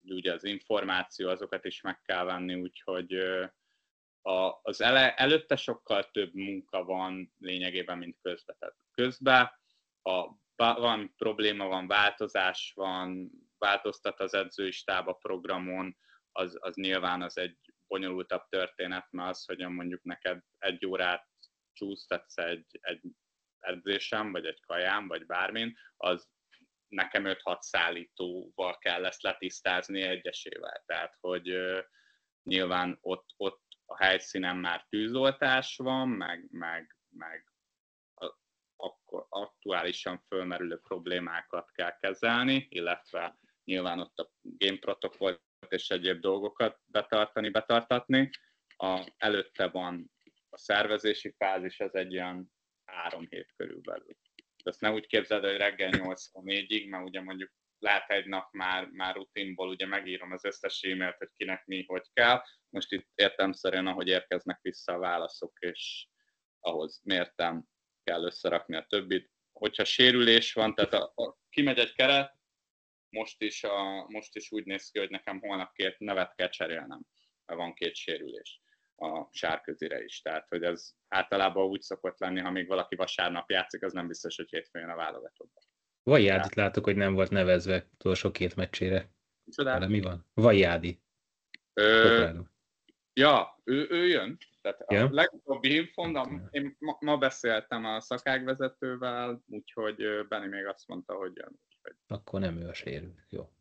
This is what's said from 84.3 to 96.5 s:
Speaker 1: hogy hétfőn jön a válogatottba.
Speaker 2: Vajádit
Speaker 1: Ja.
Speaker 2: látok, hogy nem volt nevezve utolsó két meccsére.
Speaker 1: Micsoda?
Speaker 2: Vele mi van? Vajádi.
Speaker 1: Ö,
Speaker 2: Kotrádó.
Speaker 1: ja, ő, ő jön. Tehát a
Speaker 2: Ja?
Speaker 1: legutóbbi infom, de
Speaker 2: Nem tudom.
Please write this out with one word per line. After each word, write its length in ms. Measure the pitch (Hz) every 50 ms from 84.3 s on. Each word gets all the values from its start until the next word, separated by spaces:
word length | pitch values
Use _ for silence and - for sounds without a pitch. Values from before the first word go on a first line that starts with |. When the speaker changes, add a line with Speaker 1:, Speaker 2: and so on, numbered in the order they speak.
| -
Speaker 1:
hogy 120 | - 85 -
hétfőn 320 | - 82 80 _ _ 87
jön 80 | 82 85
a 60 | 85
válogatottba. 640 | 85 82 78 - - - 78 _ _ - _ _ _ _ _ _ _ _ _ _ _ _
Speaker 2:
Vajádit 500 | 123 143 143 104 98 95 95 78 - -
Speaker 1:
Ja. 80 | -
Speaker 2:
látok, 220 | 101 98 - 104 -
hogy 120 | - 98
nem 180 | 101 101 98 95
volt 160 | 95 95 90
nevezve 580 | 101 98 92 92 92 87 87 98 92 90 - _
utolsó 380 | _ _ - 95 92 - - 98
két 260 | - - - 87 -
meccsére. 540 | - 90 - - - 95 - 190 170 - - _ _ _ _ _ _ _
Speaker 1:
Micsoda? 260 | - - - 143 135
Speaker 2:
Vele 160 | 127 131 90 95
mi 120 | 104 104
van? 260 | 95 92 90 85 - _ _
Vajádi. 680 | - 113 120 107 98 92 85 85 85 82 87 87 _ _ _ _ _ _ _ _ _ _ _ - - _ _
Speaker 1:
Ö, 300 | _ - 104 107 110 113
Speaker 2:
Kotrádó. 440 | 110 113 117 117 113 82 82 85 90 - _ _ _ _ _ _ _ _ _ _ _ _
Speaker 1:
ja, 480 | _ 127 135 151 143 113 87 - - _ _
ő, 220 | - 127 139 151 -
ő 160 | 170 170 175
jön. 320 | 180 170 127 95 107 - - - _ _ _
Tehát 200 | _ 98 - -
a 140 | - - 104
Speaker 2:
Ja? 140 | 101 117 139
Speaker 1:
legutóbbi 640 | 135 147 170 180 - - _ 139 139 139 127 131 147
infom, 380 | 156 170 170 - - 175 165
de 80 | 160 139
Speaker 2:
Nem 80 | 127 -
tudom. 200 | 90 87 95 101